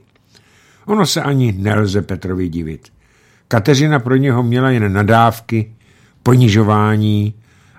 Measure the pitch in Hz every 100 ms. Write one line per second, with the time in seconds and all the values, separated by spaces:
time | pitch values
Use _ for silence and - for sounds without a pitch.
0 | _ _ _ _ _ _ _ _ - 214
1 | 165 165 139 135 123 95 101 107 104 101
2 | - 90 92 92 90 82 78 78 _ _
3 | _ _ _ _ - 117 107 135 151 151
4 | 120 131 139 120 120 123 131 123 104 95
5 | 104 113 117 113 - 113 107 - _ _
6 | _ _ - 123 123 101 104 107 107 107
7 | 107 104 104 104 _ _ _